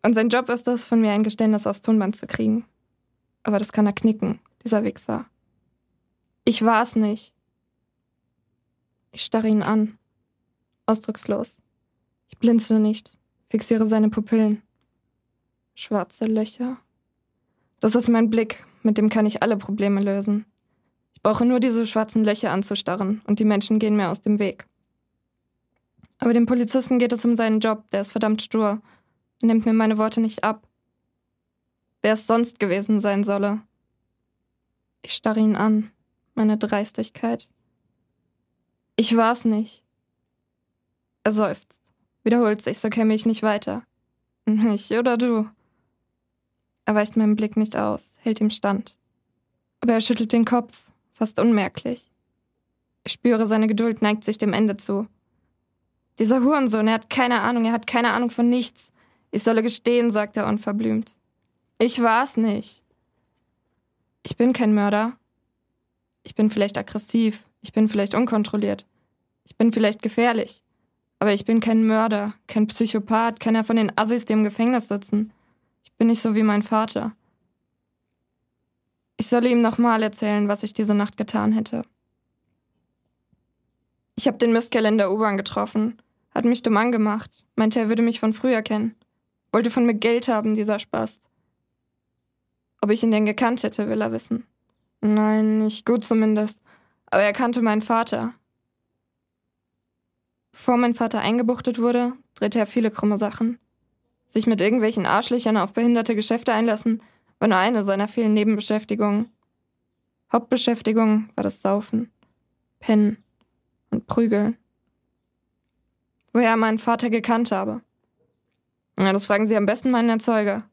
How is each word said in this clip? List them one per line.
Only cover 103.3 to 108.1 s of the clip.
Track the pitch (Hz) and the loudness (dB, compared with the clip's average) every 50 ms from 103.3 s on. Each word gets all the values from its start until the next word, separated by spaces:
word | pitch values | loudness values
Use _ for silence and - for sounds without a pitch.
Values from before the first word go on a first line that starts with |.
| 208 - 226 226 240 - _ _ _ _ _ _ _ _ _ _ _ _ _ | -4 -4 -4 -4 -4 -8 _ _ _ _ _ _ _ _ _ _ _ _ _
Sich | _ - 226 214 | _ -4 0 0
mit | 233 220 196 | 2 2 2
irgendwelchen | 180 208 226 254 214 214 - 214 185 | 2 2 2 2 0 0 0 0 0
Arschlöchern | - - 202 - - 247 247 240 226 220 | 2 2 0 0 0 -2 -2 0 0 0
auf | 208 180 208 - | 0 0 -2 -2
behinderte | 233 233 240 240 233 220 233 233 | 0 2 2 2 2 2 0 -2
Geschäfte | 208 214 - 226 233 233 - 226 | -2 0 -2 -2 -2 0 0 0
einlassen, | 214 226 233 208 214 - 226 220 220 - _ _ _ _ _ _ | 2 2 0 0 0 0 -2 -2 -2 -6 _ _ _ _ _ _
war | _ - 226 | _ 0 2
nur | 196 | 4
eine | 185 185 226 247 220 196 | 4 2 2 2 0 0
seiner | 202 196 196 202 | 0 0 0 -2
vielen | 208 | -2